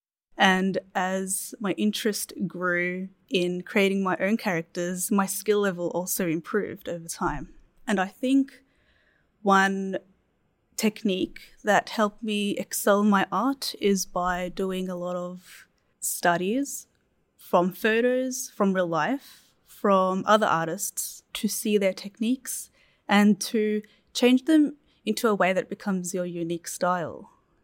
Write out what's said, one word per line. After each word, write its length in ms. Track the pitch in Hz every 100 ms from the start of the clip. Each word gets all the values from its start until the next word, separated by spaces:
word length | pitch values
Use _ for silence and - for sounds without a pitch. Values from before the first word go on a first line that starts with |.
| _ _ _ -
And 400 | 190 185 190 180 -
as 580 | 196 185 190 190 190 - -
my 140 | 202
interest 600 | - 214 - 220 208 - - 190
grew 600 | 175 180 175 180 185 190 _ -
in 340 | 190 175 180
creating 420 | 180 208 196 196
my 120 | 190 -
own 160 | 190 226
characters, 720 | 214 170 165 180 175 180 -
my 160 | 202 196
skill 320 | - - 208
level 300 | 202 175 175
also 400 | 170 185 - 180
improved 600 | 160 - 208 - 196 -
over 200 | 175 165
time. 460 | - - 143 151 - _ _ -
And 100 | 196
I 80 | 190
think 560 | - 254 269 269 - _ _ _ _ _ _ _ _
one 560 | 202 196 196 196 190 185 _ _ _ _ _ _ _ -
technique 640 | 214 214 208 185 - - - _
that 240 | 214 196 -
helped 340 | - 208 -
me 280 | 220 208 202
excel 500 | - 190 - - 202
in 100 | 208
my 160 | 196 -
art 420 | 185 254 277 - -
is 260 | 202 196 -
by 420 | 180 180 180 180
doing 400 | 175 190 185 185
a 60 |
lot 220 | 180 180 180
of 500 | 180 180 - - - _ _ -
studies 880 | - - 175 170 185 247 285 - - _ _ _ _ _
from 360 | - 190 180
photos, 760 | 175 220 220 247 254 262 247 -
from 260 | - 202
real 120 | 185 175
life, 640 | 160 160 277 - - _ _ _
from 560 | - 208 190 185 185
other 220 | - 208 214
artists, 800 | 165 160 190 - - - - _
to 160 | - 208
see 300 | - 220 208
their 140 | 190
techniques 800 | 185 196 - 220 262 - - - _ _ _ -
and 320 | 202 208 202
to 420 | - 226 214 214 - _ _
change 300 | - 247 254
them 320 | 285 311 294 - _ _ -
into 200 | 214 233
a 80 |
way 160 | 202 180
that 200 | 185 -
becomes 420 | 196 208 190 180
your 140 | 185 180
unique 420 | 175 170 170 -
style. 600 | - 180 180 147 71 - _ _ _